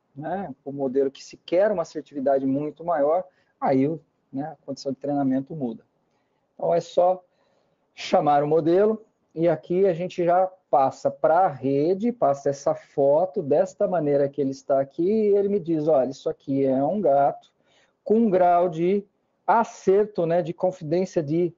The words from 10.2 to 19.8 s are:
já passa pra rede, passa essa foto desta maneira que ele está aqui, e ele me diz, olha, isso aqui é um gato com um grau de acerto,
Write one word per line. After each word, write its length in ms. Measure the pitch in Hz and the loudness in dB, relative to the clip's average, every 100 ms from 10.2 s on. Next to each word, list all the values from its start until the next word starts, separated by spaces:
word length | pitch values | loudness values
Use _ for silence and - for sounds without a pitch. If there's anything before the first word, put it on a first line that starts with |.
já 260 | 170 175 185 - _ | 0 2 0 -4 _
passa 420 | 151 135 - 139 | 2 2 0 -4
pra 360 | 139 156 160 185 | 0 2 4 2
rede, 640 | 135 131 139 151 190 233 | 0 -2 0 0 0 -2
passa 380 | 233 139 139 143 | 0 0 0 -2
essa 240 | 139 - | -2 -2
foto 680 | 156 - - 139 147 185 202 | -4 -4 0 2 2 0 -4
desta 460 | 143 147 185 - 202 | 0 0 0 -2 -2
maneira 400 | 180 147 143 139 | 0 0 0 0
que 140 | 143 | -2
ele 100 | 135 | -4
está 280 | 135 - 135 | -6 -2 -2
aqui, 240 | 139 - | -2 -2
e 320 | 175 220 208 202 | -2 0 2 2
ele 140 | 196 | 0
me 100 | 202 | -2
diz, 280 | 160 160 151 | -2 -2 2
olha, 220 | 147 123 | 2 0
isso 200 | 139 170 | -4 -8
aqui 360 | 156 - 135 135 | -8 -4 -2 0
é 180 | 131 | 0
um 180 | 143 208 | 0 0
gato 500 | 170 139 139 - - _ _ _ _ _ - | 2 4 2 -2 -12 _ _ _ _ _ 0
com 100 | 214 | 2
um 140 | 233 | 2
grau 400 | 180 175 175 180 | 4 4 4 2
de 360 | 160 175 202 196 _ _ _ - | 0 0 -2 -4 _ _ _ 0
acerto, 800 | 214 165 - | 2 0 -2